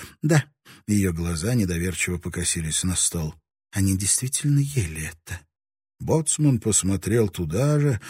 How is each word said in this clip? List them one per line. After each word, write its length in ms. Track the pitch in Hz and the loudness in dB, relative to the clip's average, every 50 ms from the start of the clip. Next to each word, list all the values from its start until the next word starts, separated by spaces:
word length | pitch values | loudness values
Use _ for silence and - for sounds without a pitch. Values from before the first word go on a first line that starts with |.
| - - - _ | -10 -18 -10 _
«Да». 220 | - 151 165 147 - - _ _ _ - - - _ - | 2 4 4 4 4 2 _ _ _ -20 -20 -10 _ 0
Её 260 | 104 104 95 92 82 | 2 2 2 2 0
глаза 400 | 82 85 85 85 78 78 113 123 | -2 -2 -4 -4 -2 -2 0 0
недоверчиво 640 | 120 101 87 87 82 85 92 85 - - - 90 85 | 0 0 0 0 -2 -2 -4 -4 -4 -4 -4 -4 -4
покосились 640 | - 87 82 87 85 - - 87 80 80 76 - - | -6 -6 -6 -4 -4 -4 -2 -4 -4 -4 -4 -2 -2
на 120 | 92 87 | -2 0
стол. 400 | - - - - 85 78 78 - - _ _ _ _ _ _ | 0 0 0 0 -2 -4 -4 -6 -10 _ _ _ _ _ _
«Они 240 | - 104 98 95 95 | -2 0 0 2 2
действительно 640 | 95 101 95 - - 127 131 - - - 147 143 143 | 0 0 0 0 0 -2 -4 -4 -2 0 2 2 2
ели 520 | 139 139 - 127 98 80 78 78 78 80 | 2 0 0 -2 -2 -2 -4 -8 -10 -10
это?» 280 | - - _ - - - - _ _ _ _ _ _ _ _ _ _ - | -12 -14 _ -14 -14 -14 -14 _ _ _ _ _ _ _ _ _ _ -8
Боцман 600 | - 123 - 160 156 - - - 151 147 131 107 | -2 0 0 0 2 0 0 2 4 4 4 2
посмотрел 680 | - 110 101 - - 95 98 90 - - 107 120 110 98 | 2 2 2 2 2 0 0 0 0 0 2 2 2 2
туда 500 | - - 87 76 80 101 135 147 151 147 | 0 -4 -4 -2 0 0 2 2 2 2
же, 220 | 147 147 127 104 - | 2 2 0 0 -4